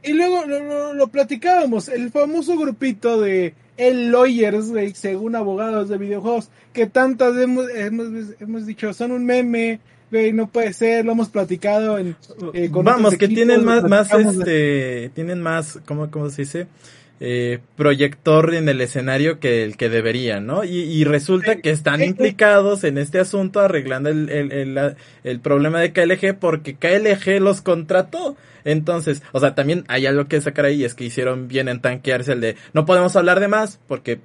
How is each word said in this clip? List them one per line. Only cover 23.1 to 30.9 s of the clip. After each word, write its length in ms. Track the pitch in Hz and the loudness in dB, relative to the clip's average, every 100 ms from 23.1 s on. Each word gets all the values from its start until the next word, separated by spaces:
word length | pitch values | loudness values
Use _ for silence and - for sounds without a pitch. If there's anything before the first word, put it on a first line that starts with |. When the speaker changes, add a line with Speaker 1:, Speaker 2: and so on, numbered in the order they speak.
| 180 | -2
Speaker 2:
asunto 420 | 185 202 190 196 | 0 -2 -2 2
arreglando 480 | 196 165 131 131 143 | 2 2 -2 -4 -2
el, 220 | 156 151 | -2 -2
el, 200 | 147 143 | -4 -4
el, 220 | 139 135 | -4 -4
la, 220 | 135 143 143 - - | -2 -4 -6 -20 -12
el 160 | 127 123 | -8 -6
problema 380 | 143 143 147 165 | 0 2 2 0
de 100 | 170 | 0
K 120 | 160 | 2
L 140 | 170 185 | 2 2
G 160 | 196 | -2
porque 420 | 196 175 160 156 139 | 0 -2 -2 -6 -6
K 120 | 165 | 0
L 220 | 190 214 196 | 2 2 0
G 200 | 190 196 | 0 2
los 220 | 190 196 | 2 0
contrató. 760 | - 170 160 185 185 330 359 285 - - | 0 -2 2 0 0 -4 -6 -8 -18 -10
Entonces, 600 | 147 156 156 170 156 143 - | -2 -2 0 -2 -2 -6 -4
o 80 | 135 | 0
sea, 140 | 139 | 0
también 300 | - 139 175 - | 2 -2 -2 -2
hay 160 | 127 135 | -2 0
algo 200 | 139 139 | 0 0
que 100 | 156 | -2
sacar 260 | 151 139 143 | -2 0 0
ahí, 180 | 147 | 0
es 100 | 123 | -2